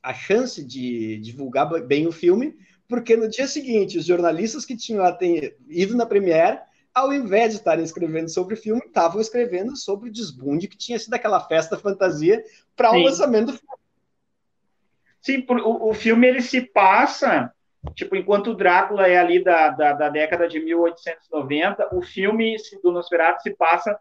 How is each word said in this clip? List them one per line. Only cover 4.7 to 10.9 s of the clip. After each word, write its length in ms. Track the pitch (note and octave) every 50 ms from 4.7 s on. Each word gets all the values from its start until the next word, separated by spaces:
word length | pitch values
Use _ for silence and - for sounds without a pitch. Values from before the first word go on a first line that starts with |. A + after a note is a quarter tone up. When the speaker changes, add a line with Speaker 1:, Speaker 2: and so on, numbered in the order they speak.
| C4
Speaker 1:
tinham 280 | A3 - - A3+ G3+ F#3
aten-, 480 | F3+ F3+ - F#3 F3 E3+ D#3+ C#3+ B2 - _ _ -
ido 280 | D3+ F3 F#3+ G3 A#3
na 100 | A#3+ A#3
premiere, 540 | A#3 G#3+ G3+ G3 F3+ D#3+ D#3+ E3 G3 C4 - - _ _ _ _ _ _
ao 180 | B3+ C4+ C#4
invés 380 | C#4 C#4+ B3+ G3 F#3+ G#3+ A#3 A3+
de 60 | A3
estarem 280 | G3 - F3 D#3 D#3+ E3
escrevendo 460 | D#3+ - F#3 F3 D#3+ D#3 D#3+ E3 E3
sobre 240 | - F#3 F3+ F#3 A3
o 20 |
filme, 240 | A3 - G#3+ A3 B3+ -
estavam 340 | - _ G3+ E3+ E3 E3+ G#3
escrevendo 560 | A3 A3 - A#3+ A#3+ - F3+ F3+ G3 B3+ -
sobre 320 | - - - G3+ G3+ A3+ A#3+
o 40 |
desbunde 560 | G#3 A#3 A3 E3 C3 B2 C3 C#3 C#3+ E3 F#3 F#3+
que 80 | -
tinha 220 | _ - -